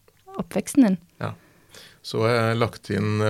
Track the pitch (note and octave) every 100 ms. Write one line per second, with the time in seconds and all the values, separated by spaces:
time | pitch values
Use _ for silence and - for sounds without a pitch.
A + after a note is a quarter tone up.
0 | _ _ F#4+ G4 - - - - A3+ F#3+
1 | - - A2 G#2+ - _ _ - - -
2 | - A#2 A2+ A#2+ A2+ A2+ A2+ - - G2+
3 | G#2+ G#2+